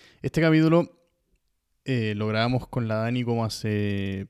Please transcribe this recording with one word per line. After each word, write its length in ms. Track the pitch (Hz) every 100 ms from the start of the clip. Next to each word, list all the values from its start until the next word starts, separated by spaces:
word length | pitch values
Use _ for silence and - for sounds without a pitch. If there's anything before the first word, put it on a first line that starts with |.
| - _
Este 180 | - 156
capítulo, 580 | 160 156 160 170 180 _ _ _ _ _ _ _ _ _
eh, 300 | - 127 110 104
lo 100 | 107
grabamos 400 | 110 120 127 -
con 200 | 127 113
la 80 | 110
Dani 280 | 113 123
como 200 | 120 117
hace 840 | 113 - 110 104 104 101 98 98 98